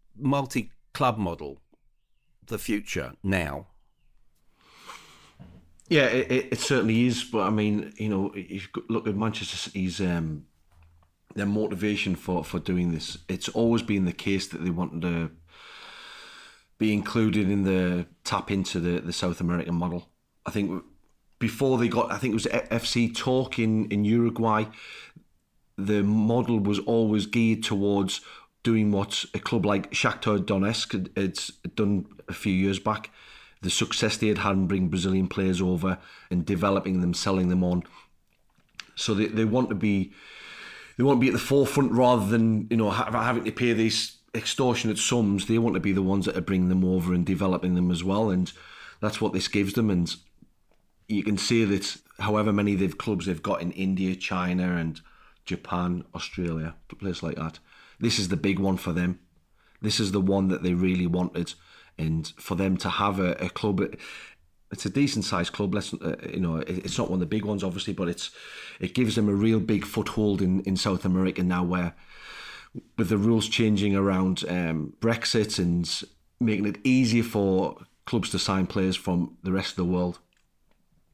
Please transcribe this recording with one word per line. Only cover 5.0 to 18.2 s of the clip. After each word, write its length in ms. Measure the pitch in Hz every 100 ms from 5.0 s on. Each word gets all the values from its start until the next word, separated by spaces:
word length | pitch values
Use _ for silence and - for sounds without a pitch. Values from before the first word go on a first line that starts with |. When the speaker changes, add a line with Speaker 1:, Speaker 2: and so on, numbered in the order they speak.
| - - - - - - - - _
Speaker 2:
Yeah, 180 | 156 127
it, 240 | 127 -
it, 220 | 127 -
it 60 | 110
certainly 480 | - 135 110 113 123
is. 160 | 117
But 160 | - 110
I 100 | 95
mean, 420 | 107 104 104 - -
you 120 | 107
know, 220 | 95 101 101
if 320 | 90 95 - -
you 80 | -
look 200 | 113 110
at 80 | 101
Manchester 400 | 110 107 95 -
City's, 440 | - 98 92 85
um, 440 | 92 85 80 76 - _ _ _ - _ _ _ _ 101
their 100 | 101
motivation 720 | 104 107 92 104 101 98 87
for, 260 | - 87
for 160 | 78 87
doing 320 | - 90 87
this, 280 | 80 - - -
it's 200 | 92 -
always 320 | 113 117 117
been 220 | - 101
the 80 | 90
case 360 | - 101 98 -
that 160 | -
they 60 | 90
wanted 320 | 85 87 82
to 280 | 87 85 82 - - - - - - - - - - - - - _ _
be 160 | 107
included 560 | 104 104 120 110 107 95
in 140 | 101
the 420 | 95 92 90 90 87 _